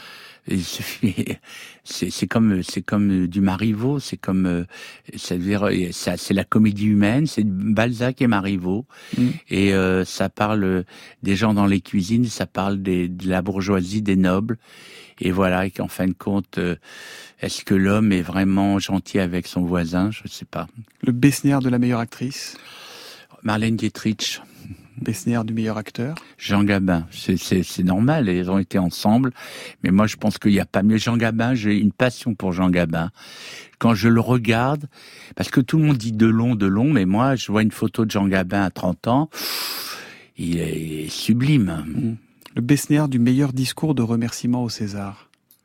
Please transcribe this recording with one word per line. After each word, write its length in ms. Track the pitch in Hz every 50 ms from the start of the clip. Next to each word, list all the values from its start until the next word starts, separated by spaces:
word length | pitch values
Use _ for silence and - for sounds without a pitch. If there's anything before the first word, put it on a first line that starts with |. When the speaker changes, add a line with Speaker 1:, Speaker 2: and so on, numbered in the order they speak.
| - - - - - - - - -
Speaker 1:
Et 120 | - - 95
ce 240 | 85 - - -
film, 320 | - - - - - 104 90 - - - - - _ -
<laughs> 320 | - - - - - _ -
c'est, 260 | - - - - 95
c'est 160 | - - 104
comme, 360 | - - 117 113 107 98 92
c'est 200 | 90 - - 98
comme, 420 | 90 - 107 104 101 101 95 92 90
euh, 40 | 85
du 120 | 87 101
Marivaux, 580 | 98 95 92 90 107 113 107 104 117 131 147 139
c'est 200 | - - - -
comme, 260 | - - 95 95 95
euh, 200 | 92 87 85 87 - - - - - - - _ - -
c'est-à-dire, 460 | - - - 92 90 87 98 104 101 101 98
euh, 200 | 98 95 90 87
ça, 260 | 87 - - 95 90 87
c'est 160 | - - 101
la 100 | 98 92
comédie 400 | - - 110 107 107 101 101 104
humaine, 400 | 107 104 101 104 104 117 139 160
c'est 200 | 143 - 113 107
Balzac 760 | 107 95 92 104 110 107 107 113 123 123 110 123 127 127 -
et 60 | 135
Marivaux. 580 | 120 107 98 95 98 101 92 87 92 95 107 131 - - - - - -
Speaker 2:
Mm. 120 | - 123 123 - 160 - -
Speaker 1:
Et, 240 | - 95 98 98
euh, 320 | 98 95 92 92 92 92 90
ça 240 | - - - 98 95
parle 560 | - - 107 104 107 107 98 92 92 92 90 - - - - - - _
des 120 | - 95 98
gens 200 | 92 113 110 104
dans 100 | 101 101
les 160 | 98 98 95
cuisines, 460 | - - - 101 87 95 113 117 123
ça 200 | 113 - - 92
parle 360 | - - 95 95 98 101 98
des, 260 | 95 98 92 90 90 90
de 180 | 90 90 95
la 140 | 95 92 92
bourgeoisie, 640 | 85 101 92 98 92 98 101 95 90 90 104 110
des 140 | 107 101 95
nobles. 420 | 95 92 90 90 95 110 113 113 - _ - - - - - - - - - - -
Et 120 | - 90
voilà, 340 | 90 95 95 90 90 92 95
et 60 | 95
qu'en 180 | - - 98 87
fin 200 | - - 90 92
de 40 |
compte, 460 | 90 - - 104 98 101 92 _ - -
euh, 180 | 90 87 85 - _ - - - - - - - - - _ -
est-ce 240 | - 90 - - -
que 100 | - 104
l'homme 380 | 95 95 98 101 107 110 107
est 80 | 95 90
vraiment 580 | 85 85 90 95 98 95 95 98 98 101 101 98
gentil 420 | - - 98 92 - - - 101
avec 260 | 95 87 87 90 -
son 160 | - - 90
voisin ? 480 | 90 85 90 87 85 80 87 90 95 107
Je 180 | 107 - - -
sais 160 | - - -
pas. 220 | - - 82 82 - - 117 110 _ _ _
Speaker 2:
Le 120 | - 131
Besnéard 480 | 120 123 131 143 135 - - 139 139 139
de 100 | 131 131
la 80 | 123 120
meilleure 220 | 123 123 123 113
actrice ? 580 | 117 113 - - 123 131 139 - - - - - - - - - - - - - - - - - - _ - - -
Speaker 1:
Marlène 320 | 110 107 107 110 113 113
Dietrich. 680 | 104 110 104 - - - 113 104 - - - - - - - - - - - - - - - -
Speaker 2:
Besnéard 480 | - - - 113 - - 123 117 117 110
du 80 | 110 113
meilleur 220 | 113 110 110 107
acteur ? 380 | 107 110 - - - 117 139 165 - - - - -
Speaker 1:
Jean 240 | - - 104 101
Gabin. 440 | 101 101 101 98 98 92 87 82 82 -
C'est, 260 | - - - - 92
c'est, 280 | 87 - - 101 92 85
c'est 180 | - - -
normal, 460 | 90 90 92 95 117 135 160 160 123 92
ils 200 | 90 90 90 92
ont 100 | 92 98
été 200 | 92 - - 98
ensemble. 540 | 90 87 - - - 104 110 123 135 123 - - - - - - - - - _
Mais 80 | - 90
moi, 160 | 92 98 -
je 80 | 92 -
pense 220 | - - 107 - -
qu'il 140 | - 107
n'y 80 | 101 95
a 60 | 87
pas 180 | - - 101 95
mieux. 120 | 107 110 110
Jean 180 | - 120 117
Gabin, 380 | 117 117 113 110 113 117 123 131
j'ai 220 | 120 104 104 107
une 140 | 104 107 101
passion 440 | - - 127 127 - - - 123 104
pour 160 | - - 95
Jean 180 | 85 90 92 90
Gabin. 400 | 90 87 87 80 85 82 85 92 - - - - - - - - - - - - _ -
Quand 140 | - 117 117
je 140 | 92 104 117
le 120 | 117 117
regarde, 640 | 110 117 127 123 113 113 113 113 123 135 151 147 147 - _ - - - - - - - -
parce 160 | - 95 -
que 100 | - 139
tout 180 | 123 - - 160
le 60 | 151
monde 120 | 151 143
dit 160 | 120 107 117
Delon, 420 | 110 107 113 113 110 113 117 123 123
Delon, 380 | 104 98 98 98 107 123 156
mais 140 | 160 113 92
moi, 280 | 90 98 110 127 139 135
je 160 | 117 - -
vois 120 | 101 107
une 100 | 110 107
photo 320 | - - 110 110 - - 113
de 60 | 107
Jean 160 | - 101 101 98
Gabin 340 | 95 95 92 90 101 101
à 80 | 98 90
trente 380 | - - - 92 87 - - 113
ans, 220 | 120 139 156 156 - - - - - - - - - - - - - - - - - - - _ _
il 220 | - 80 85 85 82
est, 220 | 82 80 80 80
il 120 | 80 80 78 78
est 80 | 78 78
sublime. 760 | - - - - 113 120 131 147 156 131 104 90 85 78 73
Speaker 2:
Mm. 280 | 78 76 - - 113 113 113 _ _ _ _ - - -
Le 80 | -
Besnéard 460 | 120 123 147 139 - - 147 147 151 143
du 100 | 131 120
meilleur 340 | 117 123 127 135 147 135
discours 440 | 123 131 131 120 - - - 156 143
de 60 | 120
remerciement 600 | 117 110 117 117 117 117 - - - 120 123 123
au 60 | 123 113
César ? 600 | - - 110 101 101 101 98 98 101 - - _ _ _ _ _ _ _